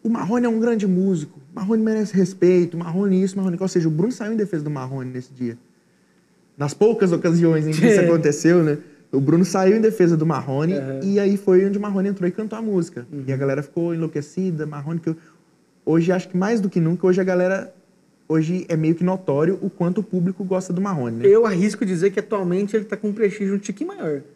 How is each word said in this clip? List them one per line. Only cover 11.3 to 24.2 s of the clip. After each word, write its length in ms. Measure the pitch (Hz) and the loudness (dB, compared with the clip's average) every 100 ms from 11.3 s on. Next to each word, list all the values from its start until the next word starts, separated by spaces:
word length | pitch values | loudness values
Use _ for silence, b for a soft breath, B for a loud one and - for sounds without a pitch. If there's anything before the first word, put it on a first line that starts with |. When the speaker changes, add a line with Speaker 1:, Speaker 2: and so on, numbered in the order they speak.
| 202 | 0
Speaker 1:
foi 280 | 196 185 196 | 4 4 4
onde 120 | 202 | -2
o 40 | |
Marrone 260 | 208 196 190 | -2 -2 -2
entrou 180 | 196 175 | -2 -4
e 40 | |
cantou 260 | 175 214 220 | -4 -8 -6
a 40 | |
música. 440 | 226 196 165 - 120 | -4 -2 -2 -8 -14
Speaker 2:
Uhum. 140 | 143 131 | -12 -6
Speaker 1:
E 60 | |
a 20 | 135 | -4
galera 240 | 139 135 | -2 -2
ficou 320 | 143 - 170 | -4 -6 -4
enlouquecida, 720 | 165 160 156 143 - 190 160 151 | -4 -4 -6 -8 -6 -4 -4 -8
Marrone, 360 | 147 139 170 | -8 -8 -6
que 80 | 165 | -6
eu, 80 | 160 B B _ _ _ _ - | -8 B B _ _ _ _ 0
hoje, 280 | 160 170 | 2 2
acho 160 | 185 180 | 0 -2
que 80 | 180 | -2
mais 240 | 190 233 | 0 0
do 80 | 196 | 0
que 100 | 175 | 0
nunca, 260 | 160 180 185 | 0 2 2
hoje 120 | 185 | 2
a 60 | 185 | 2
galera... 480 | 180 185 196 - - _ _ _ _ _ | 0 0 -2 -6 -18 _ _ _ _ _
Hoje 380 | 160 160 180 - | 0 0 -2 -2
é 80 | 160 | -2
meio 180 | 160 165 | 0 0
que 80 | |
notório 560 | 180 185 185 139 165 190 | 0 -2 -2 0 0 0
o 80 | 202 | -6
quanto 300 | - 175 185 | -4 -2 -2
o 40 | |
público 420 | 196 185 175 190 190 | -4 -2 -2 -4 -4
gosta 260 | 185 185 | -4 -4
do 80 | 180 | -4
Marrone, 380 | 202 175 120 113 | -2 -2 -4 0
né? 100 | 127 | 4
Speaker 2:
Eu 180 | 208 226 | 6 4
arrisco 400 | 180 208 208 202 | 2 0 0 -4
dizer 260 | 185 190 | 0 0
que 100 | 196 | -2
atualmente 520 | - 208 180 180 202 | -6 -4 -2 -2 -2
ele 120 | 220 208 | -4 -4
tá 100 | 202 | -6
com 140 | 214 | -6
um 40 | |
prestígio 400 | 202 214 - 196 196 | -2 -2 -2 -4 -4
um 40 | |
tiquinho 300 | 202 202 330 | -6 -8 -8
maior. 320 | 403 196 147 | -8 -6 -6